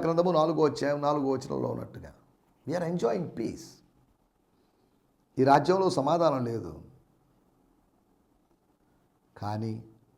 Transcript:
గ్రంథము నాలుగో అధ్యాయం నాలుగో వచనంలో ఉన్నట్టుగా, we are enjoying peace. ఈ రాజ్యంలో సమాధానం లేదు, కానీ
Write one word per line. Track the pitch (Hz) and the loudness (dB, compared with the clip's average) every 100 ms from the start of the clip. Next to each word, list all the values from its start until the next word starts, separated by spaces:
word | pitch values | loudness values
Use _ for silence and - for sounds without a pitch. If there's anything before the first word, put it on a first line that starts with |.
గ్రంథము | 160 165 180 160 | 6 2 2 2
నాలుగో | 160 156 151 | 2 2 2
అధ్యాయం | - 139 147 143 | 2 -2 0 0
నాలుగో | 147 135 131 | 0 0 -2
వచనంలో | 131 135 120 120 | -4 -6 -4 -6
ఉన్నట్టుగా, | - - - - _ _ _ _ - | -10 -14 -18 -20 _ _ _ _ -8
we | 175 | -4
are | 165 | -4
enjoying | 175 233 208 151 - | -2 0 -2 -4 -6
peace. | 113 90 - - _ _ _ _ _ _ _ _ _ _ _ _ _ _ _ - | -8 -8 -16 -20 _ _ _ _ _ _ _ _ _ _ _ _ _ _ _ 0
ఈ | 135 | 6
రాజ్యంలో | 139 139 190 185 - | 6 6 2 2 2
సమాధానం | 139 170 160 135 117 | 2 2 2 2 -2
లేదు, | 113 85 76 - - _ _ _ _ _ _ _ _ _ _ _ _ _ _ _ _ _ _ _ _ _ _ _ - | -4 -8 -14 -20 -20 _ _ _ _ _ _ _ _ _ _ _ _ _ _ _ _ _ _ _ _ _ _ _ -12
కానీ | 104 107 110 110 110 - _ | -8 -6 -6 -8 -14 -20 _